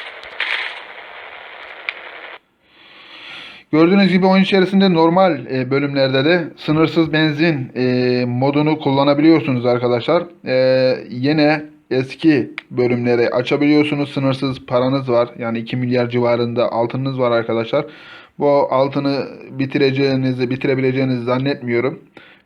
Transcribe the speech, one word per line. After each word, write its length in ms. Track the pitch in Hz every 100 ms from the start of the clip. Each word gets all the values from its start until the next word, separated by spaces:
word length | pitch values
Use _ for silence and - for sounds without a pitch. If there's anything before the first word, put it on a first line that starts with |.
| - - - - - - - - - - - - - - - - - - - - - - - - _ _ _ _ - - - - - - - - -
Gördüğünüz 400 | 151 170 202 190
gibi 140 | 180 190
oyun 160 | 190
içerisinde 520 | 190 202 185 196 196
normal, 520 | 165 165 175 190 143 123
e, 240 | 131 127
bölümlerde 540 | 139 143 139 135 135
de 200 | 139 175 151 -
sınırsız 560 | - 156 160 170 160
benzin, 600 | 151 156 143 170 147 127 120
e, 480 | 127 127 123 123 123
modunu 520 | 123 135 143 151 156
kullanabiliyorsunuz 880 | 143 135 143 143 160 160 139 123 120
arkadaşlar. 560 | 120 123 120 113 170 175 - -
E, 480 | 127 131 131 127 - -
yine 520 | 123 135 156 147 151 151 - -
eski 600 | 131 131 - 165 143 104 - -
bölümleri 580 | 127 123 120 120 120 120
açabiliyorsunuz. 840 | 123 123 139 143 151 147 147 143
Sınırsız 540 | - 135 131 139 131 -
paranız 440 | 123 127 139 131
var. 180 | 117 120 -
Yani 200 | 117 117
iki 180 | 113 127
milyar 340 | 123 123 120
civarında 640 | 120 120 120 120 120 117
altınınız 460 | 113 120 127 135 127
var 120 | 123
arkadaşlar. 560 | 117 113 113 113 139 147 - - - - -
Bu 100 | 143
altını 760 | 143 - 131 139 143 139 139 90 - -
bitireceğinizi, 1000 | 131 135 143 135 131 139 131 131 127 123
bitirebileceğinizi 720 | 131 143 131 131 131 131 123
zannetmiyorum. 720 | 117 127 135 131 123 120 127 160 _ - - -